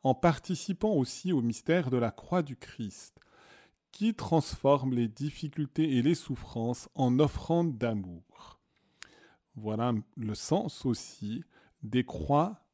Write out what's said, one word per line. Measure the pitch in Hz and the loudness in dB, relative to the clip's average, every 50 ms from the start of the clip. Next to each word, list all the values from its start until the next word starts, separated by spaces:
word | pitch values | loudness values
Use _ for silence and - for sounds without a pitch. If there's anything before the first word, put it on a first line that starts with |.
en | _ 135 127 | _ 2 2
participant | 131 - 175 151 - - - 185 - - - 190 - - 214 214 | 4 4 2 2 2 -2 -4 -4 -4 -2 -4 -4 -2 0 2 2
aussi | 147 127 - - - - 180 | 2 2 0 -2 -6 -2 2
au | 180 139 | 2 2
mystère | 117 117 110 - - - 160 180 156 127 | 2 2 0 -2 0 2 2 2 2 2
de | 127 123 | 2 2
la | 120 113 | 0 0
croix | - - - - 175 185 | -2 -6 -8 -2 -2 0
du | 165 139 131 | 0 -2 -8
Christ, | - - - - - 113 - - - - - _ - _ _ _ - - - - - - _ _ _ _ _ | -12 -14 -18 -10 -8 -8 -8 -8 -12 -18 -18 _ -20 _ _ _ -20 -20 -20 -20 -20 -20 _ _ _ _ _
qui | - - 208 226 | -6 0 0 0
transforme | 220 - - - 165 160 - - - - - 139 143 135 131 131 | 0 -2 -2 2 2 2 2 0 -6 0 4 4 4 4 4 0
les | 127 120 120 | 0 0 0
difficultés | 110 110 - 139 151 - - - 143 - - 151 135 _ - 160 160 135 123 | 0 -2 -4 -6 -6 -6 -6 -10 -8 -4 -4 -6 -4 _ 0 0 2 4 4
et | |
les | 117 151 170 | 4 4 2
souffrances | - - - 135 - - - - 117 113 117 123 - - - _ | 2 0 -6 -8 -8 -8 -10 -6 -4 -2 -2 -2 -4 -8 -12 _
en | - 135 123 123 131 | 2 2 4 6 6
offrande | 151 143 - - - - 165 170 170 165 135 107 | 4 4 2 -4 -2 0 0 2 2 0 -2 -2
d'amour. | 123 117 110 104 92 90 87 82 - _ _ - - - - _ _ _ _ _ _ _ _ _ - - - - - - _ _ _ _ _ | -2 -2 -2 -2 -6 -6 -10 -14 -16 _ _ -20 -20 -20 -20 _ _ _ _ _ _ _ _ _ -20 -20 -20 -20 -20 -20 _ _ _ _ _
Voilà | 117 107 107 107 107 117 123 120 107 - _ _ | -10 -6 -4 -2 0 0 2 0 0 -2 _ _
le | - 117 107 107 | -8 -6 -6 -4
sens | - - - 156 190 226 165 - - - | -6 -2 0 0 0 0 -2 -8 -4 -2
aussi | 131 117 - - - - - - 104 110 123 165 _ _ _ _ _ _ _ | -2 -2 -2 -4 -12 -12 -10 -8 -6 -6 -8 -10 _ _ _ _ _ _ _
des | - 107 110 127 123 | -10 0 0 0 0
croix | - - - 78 - 143 143 165 202 220 - _ _ | 0 -4 -6 0 2 4 4 4 2 -2 -10 _ _